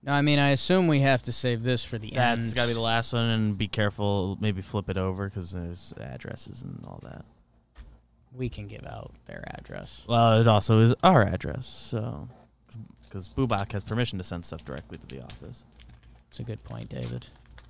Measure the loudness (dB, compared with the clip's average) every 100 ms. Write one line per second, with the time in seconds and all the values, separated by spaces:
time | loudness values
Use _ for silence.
0 | 0 2 4 4 4 2 4 4 4 4
1 | 4 2 0 -4 -2 0 0 -2 -2 -8
2 | -6 0 2 2 -2 0 0 0 0 0
3 | 0 0 0 2 0 0 -2 0 -2 0
4 | 0 0 0 -2 -2 -4 -4 -6 -4 -2
5 | -2 -2 -6 -6 -8 -8 -8 -10 -14 -14
6 | -14 -12 -12 -12 -14 -14 -14 -14 -14 -16
7 | -16 -18 -20 _ _ _ _ -20 -20 -20
8 | _ _ _ -8 -8 -8 -14 -14 -14 -14
9 | -14 -18 -16 -14 -12 -14 -14 -14 -14 -16
10 | 0 6 8 8 8 6 6 8 8 8
11 | 6 8 6 2 -4 -6 -10 -14 -8 -6
12 | -6 -8 -12 -18 _ _ _ -18 -18 -20
13 | -16 -14 -10 -2 0 0 -2 -6 -4 -2
14 | -2 -4 -6 -8 -8 -12 -10 -12 -12 -16
15 | -14 -16 -14 -16 -16 -18 -20 -20 -20 -20
16 | -20 -20 _ -14 -12 -12 -12 -14 -12 -10
17 | -8 -10 -12 -20 _ -20